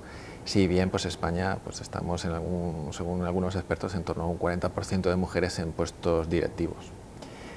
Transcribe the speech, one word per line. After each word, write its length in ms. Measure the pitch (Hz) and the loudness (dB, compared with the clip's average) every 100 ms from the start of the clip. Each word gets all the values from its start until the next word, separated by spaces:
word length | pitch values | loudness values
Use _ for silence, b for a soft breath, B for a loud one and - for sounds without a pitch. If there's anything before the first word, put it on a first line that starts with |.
| B B B B - | B B B B 0
si 200 | 104 92 | 4 6
bien, 240 | 90 92 | 6 4
pues, 160 | 95 90 | 2 0
España, 520 | - 85 87 95 - | -2 0 2 0 -2
pues, 200 | - - | -6 -10
estamos 420 | - - 85 87 | -8 -4 -2 -2
en 80 | 87 | -2
algún, 640 | 82 82 90 87 80 73 | -2 -2 -2 -2 -2 -6
según 320 | - 85 90 87 | -4 -2 0 0
algunos 300 | 90 92 95 | 2 2 0
expertos, 400 | - - 95 95 | 0 -2 -2 -2
en 80 | |
torno 200 | 82 82 | -2 -2
a 40 | 85 | 0
un 100 | 87 | 0
cuarenta 320 | 87 87 90 | 0 2 0
por 160 | - 95 | -2 0
ciento 240 | 95 90 | 2 4
de 80 | 90 | 4
mujeres 420 | 90 90 87 - | 2 2 2 0
en 140 | 82 | -2
puestos 560 | 78 85 - 87 82 82 | 0 -2 0 2 2 4
directivos. 480 | 85 - - 82 - - - - - B B B | 2 2 0 -2 -2 -10 -14 -14 -14 B B B